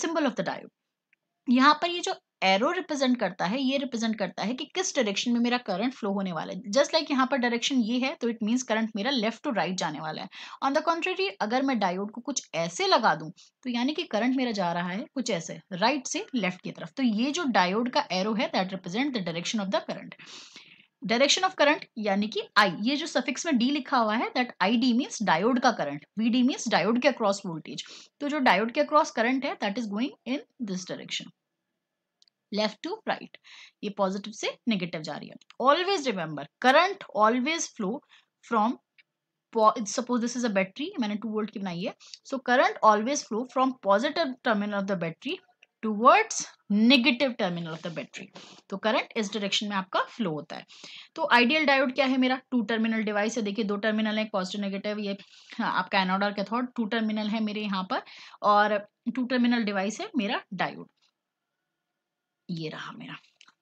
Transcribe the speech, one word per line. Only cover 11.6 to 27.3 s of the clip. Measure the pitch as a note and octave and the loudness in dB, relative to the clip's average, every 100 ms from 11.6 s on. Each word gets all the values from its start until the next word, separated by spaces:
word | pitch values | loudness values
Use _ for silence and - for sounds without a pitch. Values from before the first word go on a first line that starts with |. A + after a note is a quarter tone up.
मैं | C#4 B3 | 2 2
डायोड | G3 F#3 G#3 | 0 0 -6
को | A#3+ | -8
कुछ | C4 C4 - | -6 -8 -6
ऐसे | D#3 E3+ - G4 | -4 -4 -2 2
लगा | D#4+ A3 | 4 4
दूं, | D#3 D#3+ | 2 -2
तो | - - _ B3+ | -14 -20 _ -6
यानी | A#3+ B3+ | -2 -2
कि | D#4 | -2
करंट | E4+ G#3 A#3+ C4 | -2 0 0 0
मेरा | B3 | 0
जा | G3+ F3 | -2 -2
रहा | E3+ F3 | -2 -4
है | F#3 C#4+ | -6 -8
कुछ | C4+ A#3 | -6 -4
ऐसे, | F3+ - E3 - | -4 -6 -14 -10
राइट | F3 A3+ D4 B3+ | 0 0 0 -4
से | D#4 A4 | -8 -4
लेफ्ट | B3 F#3 F#3 | -2 -2 -4
की | F3 | -10
तरफ। | - E3+ | -12 -12
तो | - | -2
ये | B3+ G#3 C4 | 0 2 0
जो | D#4+ | -2
डायोड | D#4+ G3+ F3 G3+ A#3+ | 2 4 4 2 0
का | D4 - | -2 -2
एरो | F#3 G3+ | -2 0
है, | A3 C4+ | 0 0
that | A#3+ F#3 | 0 -2
represent | F#3+ F3+ F#3+ C#4+ A#3+ | -4 -6 -4 -2 -4
the | F3 | -4
direction | E3 E3+ A3 | -6 -4 -4
of | F#3+ | -2
the | D4+ E4+ | -4 -4
current। | F#3 - - - - - - - - _ _ G3 | -10 -12 -18 -18 -20 -20 -20 -20 -20 _ _ -2
Direction | A#3 C#4+ F#4 | 2 4 4
of | F#4 | 0
current | F#4+ C#4+ E4+ - - | 4 4 4 -2 -6
यानी | G#3 G3 G#3+ | 0 0 0
कि | G4 A#4 - | -4 -2 2
आई, | G#3 E3 | 4 2
ये | G#3+ C#4+ | -2 -2
जो | D#4 | -2
सफिक्स | C#4 D4 C4 E4+ | -2 -2 -4 0
में | C4 | 2
डी | B3 | 2
लिखा | D4 - C4 | 0 0 0
हुआ | A3 G#3+ | 2 0
है, | G4+ | 0
that | D4 A#3+ - | -2 -2 0
आई | F#3 A#3+ | 2 4
डी | B3+ | 4
means | A#3 F#4+ - | 2 0 -2
डायोड | F#3 D#3+ A3 B3 | 2 2 4 4
का | B3 | 2
करंट, | A3+ D3 D3 - - | 2 -4 -6 -10 -2
वी | A#3 | 0
डी | B3 | 4
means | B3 G4 - | 4 2 0
डायोड | G3+ G3+ A#3+ | 2 2 2
के | C#4+ | 2
across | B3+ G#3+ | 2 0